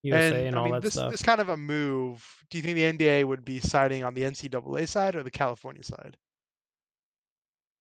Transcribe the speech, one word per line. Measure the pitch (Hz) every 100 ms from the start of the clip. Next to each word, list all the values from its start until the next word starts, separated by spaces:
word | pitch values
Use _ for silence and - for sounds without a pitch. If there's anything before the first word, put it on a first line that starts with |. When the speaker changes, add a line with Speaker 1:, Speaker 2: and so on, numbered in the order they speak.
Speaker 1:
U | 143
S | 160 160
A | 127
Speaker 2:
And, | 127
Speaker 1:
and | 123
Speaker 2:
I |
Speaker 1:
all | 120
Speaker 2:
mean, |
Speaker 1:
that | 123
Speaker 2:
this, | 214 -
Speaker 1:
stuff. | 127
Speaker 2:
this | -
kind | - 226
of | 190
a | 160
move, | 147 151 147 135 127 120 - - _
do | 170
you |
think | 160 170
the |
N | 160 160
B | 156
A | 143
would | 135 131 123
be | 131
siding | - 143 135 135
on | 127
the | 127 131
N | 139
C | 139
double | 123 131 139
A | 160
side | 208 196 170
or |
the | 127
California | - 135 120 - 139
side? | - - - 127 _ _ _ _ _ _ _ _ _ _ _ _ _ _ _ _